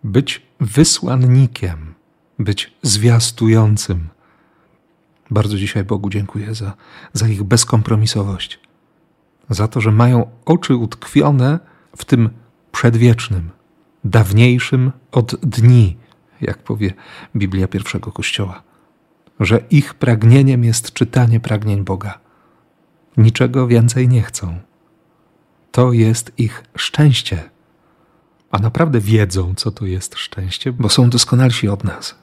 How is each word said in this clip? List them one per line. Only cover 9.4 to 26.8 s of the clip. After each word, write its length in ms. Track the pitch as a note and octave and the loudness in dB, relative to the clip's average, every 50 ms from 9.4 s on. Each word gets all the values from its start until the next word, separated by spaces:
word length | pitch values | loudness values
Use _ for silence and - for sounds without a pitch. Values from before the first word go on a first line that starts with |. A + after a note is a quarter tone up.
| _ _ | _ _
Za 180 | A#2 E2+ G#2 A2 | -4 -2 -2 -2
to, 140 | - - | -2 -2
że 100 | G#2+ A2 | 0 2
mają 380 | G#2+ G#2+ A#2+ A#2+ B2+ A#2+ A2+ - - _ _ | 4 4 4 4 4 2 0 -2 -8 _ _
oczy 300 | - D#3+ F3 - - C3+ | 0 0 0 2 0 -2
utkwione 840 | A#2+ A#2 A2 - - - - - C#3 D3 C#3+ D3 C3+ B2 C3 D3 E3+ _ _ _ _ _ _ _ - | -2 -2 -6 -8 -12 -18 -2 0 2 2 2 2 2 2 2 0 -2 _ _ _ _ _ _ _ -20
w 80 | - | -4
tym 240 | - - A#2+ A#2 A2+ A#2+ - _ _ _ _ _ _ | -2 0 2 2 0 -2 -8 _ _ _ _ _ _
przedwiecznym, 760 | _ - - B2 A2+ A2+ A#2 A#2+ A#2 A#2 - - G#2 F#2 E2 E2 - _ _ _ _ _ _ _ _ _ _ | _ -2 0 0 2 4 4 4 4 2 -2 -6 -6 -6 -6 -8 -14 _ _ _ _ _ _ _ _ _ _
dawniejszym 880 | G#2 F2+ A#2 G#2+ F#2 F#2+ G#2+ A#2+ B2 B2 B2+ - - - B2+ B2+ C3 C3 - _ _ | 0 2 2 2 2 2 4 4 4 4 2 -2 -2 -2 0 0 0 -4 -6 _ _
od 240 | - B2+ A#2 A#2 - | -2 -2 -2 -2 -4
dni, 640 | - - C#3+ G#2+ - A2 A#2+ B2+ B2 A2 F#2+ E2 - _ _ _ _ _ _ _ _ | -6 -6 -6 -2 4 6 6 8 6 6 4 0 -6 _ _ _ _ _ _ _ _
jak 160 | - - F2 - | -8 -8 -8 -8
powie 360 | _ - A2 G#2+ G#2+ F#2+ F#2+ _ - - - - - - _ | _ -8 -6 -4 -4 -6 -6 _ -18 -20 -20 -20 -20 -10 _
Biblia 320 | A2 G2+ F#2 F#2 F#2+ F#2+ F#2 | -4 -4 -2 -2 -2 -4 -2
pierwszego 440 | - F#2+ - - - G2+ - - | -4 -6 -8 -6 -10 -10 -10 -10
Kościoła. 520 | - - - - - - G2+ F#2 F2+ - _ _ _ _ _ _ _ _ _ _ _ _ _ _ _ _ | -12 -8 -8 -8 -6 -6 -8 -8 -8 -16 _ _ _ _ _ _ _ _ _ _ _ _ _ _ _ _
Że 220 | G#2+ F2+ A2 A#2+ - - | -2 0 0 0 0 2
ich 240 | - D3 C#3+ - - | 2 2 2 0 -6
pragnieniem 680 | _ - - A#2+ A2 A2+ A#2 A#2+ C#3 C#3 C3+ C3 B2 A#2+ | _ -2 0 0 2 6 6 6 6 6 4 2 2 2
jest 300 | A#2 A2+ - - - _ | 0 0 -2 -4 -10 _
czytanie 460 | - C3 A#2 - C3 B2 A#2 A2+ A2+ | -4 -4 -2 0 0 2 2 2 0
pragnień 440 | A2 - A2+ G#2+ G#2 G#2+ G2+ G2+ G2 | 0 -2 -6 -4 -2 -4 -4 -4 -4
Boga. 360 | F#2 G2 F#2+ G2+ G2+ G2 - _ _ _ _ _ _ _ _ _ _ _ _ _ _ _ _ _ _ _ - | -4 -6 -8 -8 -12 -14 -16 _ _ _ _ _ _ _ _ _ _ _ _ _ _ _ _ _ _ _ 4
Niczego 500 | A2 A2+ A#2 - C3 A#2+ B2 C3+ B2+ A#2+ | 4 4 4 2 -2 0 0 -2 0 2
więcej 400 | A#2+ A#2 A2+ A#2+ A2+ C3 B2+ B2 | 2 2 2 2 2 0 0 2
nie 140 | B2+ A#2+ | 2 0
chcą. 380 | G#2+ - - - - F2 E2 F2 - _ _ _ _ _ _ _ _ _ _ _ _ _ _ _ _ _ _ _ _ _ | 0 -2 -6 -10 -10 -10 -10 -12 -14 _ _ _ _ _ _ _ _ _ _ _ _ _ _ _ _ _ _ _ _ _
To 220 | - - B2 B2+ B2 | 0 2 2 4 4
jest 380 | A#2 A2+ A2 A2+ A#2 - - - - | 4 4 2 2 -2 -4 -12 -6 -4
ich 240 | A#2+ A2 - - - _ _ | -4 -4 -4 -8 -20 _ _
szczęście. 720 | - | -10